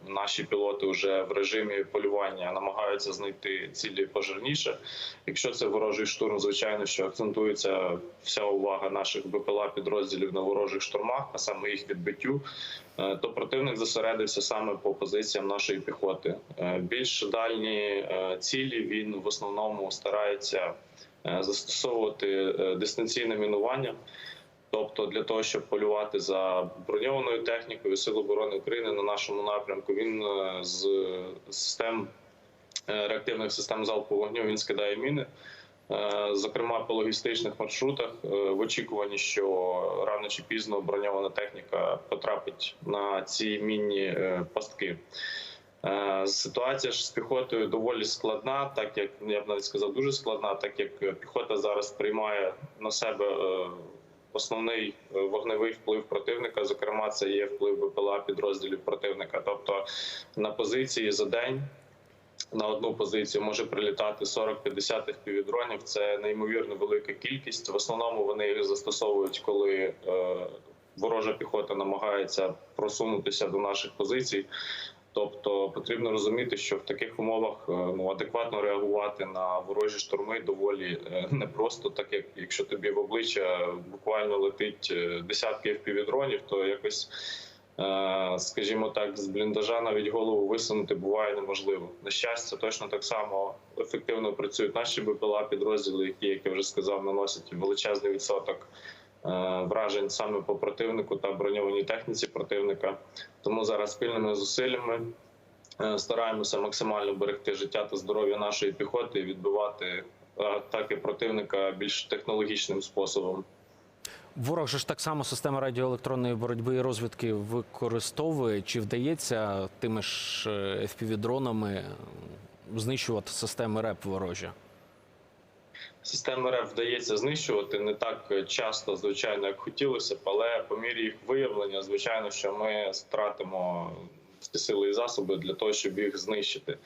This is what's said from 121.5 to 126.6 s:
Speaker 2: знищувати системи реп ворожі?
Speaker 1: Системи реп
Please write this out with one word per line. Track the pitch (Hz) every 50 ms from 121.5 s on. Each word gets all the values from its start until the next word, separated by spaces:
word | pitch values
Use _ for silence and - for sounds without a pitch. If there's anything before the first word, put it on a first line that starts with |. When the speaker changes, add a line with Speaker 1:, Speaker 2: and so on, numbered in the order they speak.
| 113 110 107 104 98 95 92 92 95 - - - - - - - - - 101 - - - - - 104
Speaker 2:
знищувати | 113 107 117 135 127 - - 113 104 98 -
системи | - - - 107 - - 120 110 107 110
реп | 110 110 98 - -
ворожі? | 101 95 95 98 90 87 87 92 87 - - - - - - - - - - - - - - - - _ - - - - - - - - - - - - - -
Speaker 1:
Системи | - - 135 - - 131 131 127 127
реп | 127 123